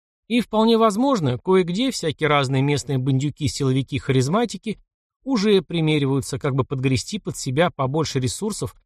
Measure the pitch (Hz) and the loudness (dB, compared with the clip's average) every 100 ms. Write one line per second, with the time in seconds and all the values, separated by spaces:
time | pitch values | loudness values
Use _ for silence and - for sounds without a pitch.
0 | _ _ - 233 - 214 220 226 226 202 | _ _ -2 -2 0 2 4 4 4 2
1 | 269 247 143 120 - 190 175 180 262 - | 0 2 0 -2 2 2 2 0 -2 -2
2 | 160 - 151 147 131 135 139 143 - 135 | -4 -2 0 0 2 0 2 0 -2 -2
3 | 131 131 143 - 147 - 135 131 131 135 | 0 0 0 -2 -4 -2 0 0 -2 -4
4 | - 131 127 202 240 196 226 - _ _ | 0 0 2 0 -2 -4 -8 -10 _ _
5 | _ _ 262 254 208 190 151 165 156 151 | _ _ -4 0 4 2 2 -2 2 2
6 | 139 135 - 131 143 135 123 135 131 127 | 2 0 -2 -4 -2 -2 -2 -2 0 0
7 | - 214 - - 139 127 175 - 131 147 | -2 -8 -8 -8 -4 0 0 0 -2 -2
8 | 208 135 123 - 214 202 131 - | -2 -2 -4 -4 -6 -6 -8 -10